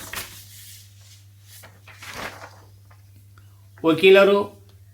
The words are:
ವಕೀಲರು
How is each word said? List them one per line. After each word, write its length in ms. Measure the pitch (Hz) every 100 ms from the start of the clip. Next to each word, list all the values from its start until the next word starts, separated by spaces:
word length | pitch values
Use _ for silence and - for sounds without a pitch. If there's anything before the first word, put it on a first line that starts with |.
| - - - - - - - - - - - - - - - - - - - - - - - - - - - - - - - - - - - - - -
ವಕೀಲರು 800 | 160 160 190 196 196 202 208 - - - -